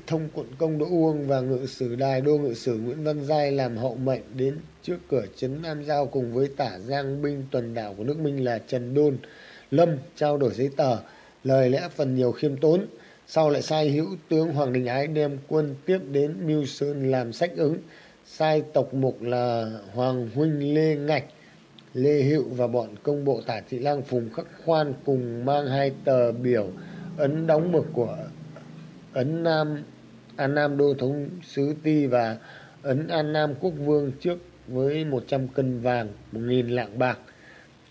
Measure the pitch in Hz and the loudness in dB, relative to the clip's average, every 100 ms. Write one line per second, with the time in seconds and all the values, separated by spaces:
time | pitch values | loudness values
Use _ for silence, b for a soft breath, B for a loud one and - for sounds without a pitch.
0 | - 160 156 - 117 131 160 151 160 175 | -4 -4 -4 -8 -10 -2 0 0 0 4
1 | 160 151 139 135 127 127 135 - 127 120 | 4 2 2 0 2 0 -2 -4 -4 0
2 | 135 131 139 151 143 117 131 113 117 151 | 0 2 4 4 2 -2 -2 -2 -2 -4
3 | 151 151 139 151 143 139 127 113 127 117 | -2 -2 0 2 2 2 0 -2 -4 -2
4 | 131 123 - 131 135 156 - - - 175 | -2 -2 -4 -2 -2 -2 -10 -14 -8 -8
5 | - 135 - - 131 143 165 151 147 147 | -2 -2 -2 -4 -6 -4 -6 -6 -2 0
6 | 139 139 120 120 139 - 123 92 107 143 | 0 -2 -2 0 0 0 -4 -4 -4 -4
7 | 139 139 147 139 135 131 117 117 104 98 | -2 -2 -2 -4 -4 -4 -2 -4 -6 -4
8 | 120 156 151 139 127 113 - 131 120 139 | -4 -2 -2 0 0 -2 -2 -6 0 2
9 | 147 135 - B B B B 143 170 143 | 4 2 -6 B B B B 4 4 2
10 | - - 147 147 127 98 135 139 139 110 | -6 -2 0 2 2 2 -2 2 2 0
11 | - B B B 131 135 127 135 175 - | -4 B B B 2 4 6 4 0 -2
12 | 135 127 123 - 151 135 156 175 214 - | 0 2 2 2 -2 2 4 4 2 -8
13 | B B B 160 156 139 - 156 151 143 | B B B 2 4 2 0 2 2 2
14 | 170 180 - 160 160 143 135 127 123 127 | 0 -6 0 2 2 0 0 0 0 -2
15 | 147 151 147 139 135 156 151 135 - 185 | 0 0 -2 -2 -2 0 0 -2 -2 -2
16 | 139 139 147 185 165 151 131 - 143 143 | 0 0 0 0 0 0 0 -4 -4 -2
17 | 131 131 117 110 175 170 147 170 - B | 0 0 -2 -2 -2 0 0 0 -6 B
18 | B B - - 156 156 151 143 131 135 | B B -14 -2 2 2 2 0 0 0
19 | 131 - 120 123 123 117 113 110 98 113 | 0 -2 -2 0 0 0 -2 -8 -8 -2
20 | 127 127 117 123 160 147 143 151 156 147 | 0 0 -2 0 0 0 0 2 2 2
21 | 147 147 139 - B B B - - 127 | 0 -2 -2 -12 B B B -20 -10 0
22 | 139 147 135 151 117 123 120 120 110 104 | 4 4 4 2 0 0 0 0 -2 -4
23 | - 147 139 123 - 110 98 127 139 147 | -4 -2 0 -2 -2 -6 -6 -4 -2 -2
24 | 131 127 113 165 170 - 165 160 147 135 | -2 -2 -2 -8 -12 -6 0 2 2 -2
25 | - 135 120 117 127 147 143 135 139 135 | 0 0 0 -4 0 0 2 0 0 0
26 | 139 131 120 117 123 117 98 92 B B | 2 4 4 2 2 2 0 -6 B B
27 | B - 139 156 165 156 175 160 - 123 | B -2 0 2 2 2 4 2 0 -2
28 | 113 104 - - - - - - - - | -2 -4 -10 -14 -18 -18 -20 -20 -20 -20
29 | - 135 131 165 165 156 151 147 147 - | -8 -2 -2 0 0 2 0 -4 -8 -18
30 | - - - - 139 147 147 143 143 139 | -20 -20 -14 -4 -2 2 2 4 2 2
31 | 127 147 143 180 - - 139 156 156 151 | -2 -2 -6 -10 -8 -2 -2 -2 0 2
32 | 139 123 113 110 B B B B 143 131 | 4 4 2 -2 B B B B -2 -2
33 | 165 165 151 151 151 139 185 151 143 151 | 0 -2 0 0 0 0 -4 -2 2 2
34 | 139 131 175 175 - - - 127 135 151 | 0 -4 -4 -4 -8 -20 -8 -2 0 0
35 | 156 131 - 139 131 139 131 123 123 123 | -2 -2 -2 -2 -2 0 0 0 0 0
36 | 107 - - 110 120 127 117 123 107 113 | -2 -8 -12 -6 0 2 2 0 -2 0
37 | 127 113 - B B B B B - | 0 -2 -8 B B B B B -8